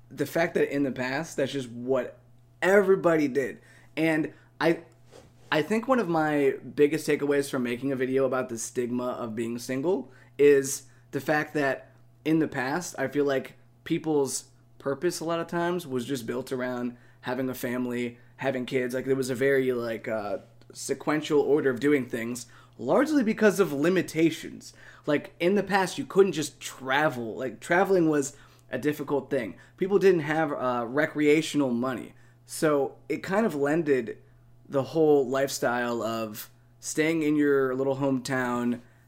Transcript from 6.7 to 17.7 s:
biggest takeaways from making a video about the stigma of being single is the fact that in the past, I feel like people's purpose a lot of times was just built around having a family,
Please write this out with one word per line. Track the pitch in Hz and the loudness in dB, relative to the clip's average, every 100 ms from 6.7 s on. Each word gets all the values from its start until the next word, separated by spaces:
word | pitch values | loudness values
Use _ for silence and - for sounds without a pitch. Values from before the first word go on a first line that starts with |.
| - | 2
biggest | 147 151 156 | 4 4 0
takeaways | 147 143 143 139 | -2 2 0 0
from | 135 | -2
making | 120 120 135 | -2 -4 -4
a | 127 | -2
video | 131 131 131 | 0 2 2
about | 127 127 | 0 -4
the | 117 | -6
stigma | - 127 120 123 123 | -8 -4 -2 -2 -4
of | 117 117 110 | -4 -6 -6
being | 117 120 | -6 -6
single | 117 131 156 220 - - - - | -6 -4 -2 -2 -4 -18 -18 4
is | 143 139 135 - - - _ | 6 6 2 -6 -10 -20 _
the | 143 | -10
fact | - 151 151 151 | -2 -2 -2 -2
that | 139 127 - - - _ | -2 -2 -8 -20 -20 _
in | 147 160 | 0 0
the | 151 | 0
past, | 139 127 160 175 - | -2 -4 -4 -6 -6
I | 135 | -4
feel | 143 143 | 0 0
like | 135 113 - - _ | 0 -4 -18 -20 _
people's | - 160 160 147 135 - - _ _ - | -6 -4 0 0 0 -4 -10 _ _ -12
purpose | 139 139 175 170 | -6 -4 -4 -4
a | 165 | -4
lot | 170 | -4
of | 165 | -4
times | 175 170 180 160 | -2 -2 -2 -4
was | 127 120 | -6 -4
just | 139 117 | -6 -6
built | 123 131 | -8 -6
around | 131 127 123 123 120 - - | -6 -4 -4 -6 -8 -20 -16
having | - 127 131 | -8 -4 -4
a | |
family, | 123 127 | -4 -4